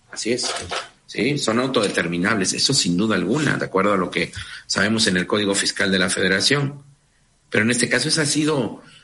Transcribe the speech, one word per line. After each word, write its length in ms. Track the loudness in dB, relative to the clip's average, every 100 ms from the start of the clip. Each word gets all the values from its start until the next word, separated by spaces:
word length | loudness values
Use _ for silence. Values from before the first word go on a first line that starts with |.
| -18
así 220 | -8 -4
es. 180 | -2 -2 -6 -6 -8 -10 -18 -12
Sí, 300 | -2 0 0
son 220 | 0 0
autodeterminables, 920 | 2 0 0 0 -2 0 0 0 0
eso 200 | 0 0
sin 240 | 2 0 0
duda 180 | 2 0
alguna, 420 | 0 0 0 0
de 80 | 0
acuerdo 280 | 0 2
a 40 | 2
lo 120 | 0
que 220 | -2 -4 -6 -14 -14 -6
sabemos 400 | -2 0 2 2
en 120 | 2
el 100 | 0
Código 260 | 0 0
Fiscal 380 | 0 -2 -2 0
de 80 | 2
la 100 | 0
Federación. 720 | 0 2 2 2 2 0 -6 -20 _ _ _ _ _ -4
Pero 120 | 0
en 60 | 2
este 180 | 2 2
caso 200 | 2 2
esa 160 | 0
ha 20 | 2
sido 560 | 2 2 2 -2 -6 -18 -20